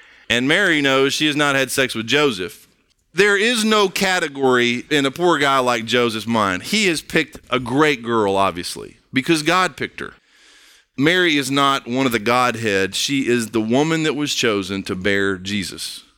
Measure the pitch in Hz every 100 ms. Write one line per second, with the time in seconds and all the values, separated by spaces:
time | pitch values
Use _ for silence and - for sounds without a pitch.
0 | - - - 117 131 170 196 156 139 135
1 | 139 - 151 147 147 135 131 - 127 113
2 | 113 139 147 98 87 - _ _ _ _
3 | _ 160 208 202 220 247 220 214 196 -
4 | 190 185 165 139 135 123 120 120 - 147
5 | 139 131 175 156 143 139 127 120 113 123
6 | 120 110 107 113 101 90 - 208 202 156
7 | - 165 156 - - 127 123 131 151 135
8 | 117 117 101 98 95 85 85 - 52 -
9 | _ 131 131 165 147 180 180 131 120 -
10 | 52 - _ _ _ - - _ _ -
11 | 147 180 175 147 131 139 139 135 117 123
12 | 135 117 104 123 123 117 113 98 95 98
13 | - 139 127 120 110 110 110 123 151 160
14 | 156 135 147 - 123 104 92 98 92 95
15 | 98 101 98 92 95 104 85 - - -
16 | -